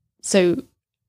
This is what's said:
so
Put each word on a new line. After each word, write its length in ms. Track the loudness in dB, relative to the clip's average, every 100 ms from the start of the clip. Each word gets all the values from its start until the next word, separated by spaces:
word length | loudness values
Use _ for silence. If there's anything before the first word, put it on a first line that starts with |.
| _ _
so 400 | -4 0 0 -2 -8 _ _ _